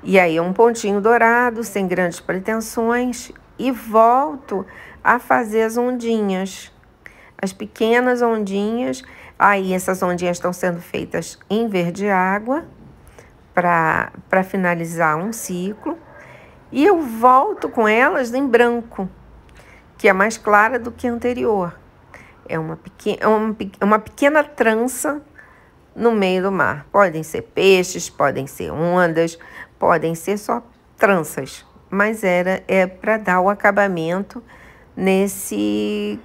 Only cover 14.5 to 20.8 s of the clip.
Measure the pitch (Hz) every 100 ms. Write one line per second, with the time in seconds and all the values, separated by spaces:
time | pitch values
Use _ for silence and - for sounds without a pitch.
14.5 | 196 180 170 165 165 165 156 190 226 -
15.5 | 180 185 214 320 330 - - - - -
16.5 | - - 240 320 359 285 226 247 254 392
17.5 | 392 269 - 214 220 277 330 240 240 277
18.5 | 226 240 240 233 - 190 - - - -
19.5 | - - - _ - 208 190 208 220 -
20.5 | 208 220 254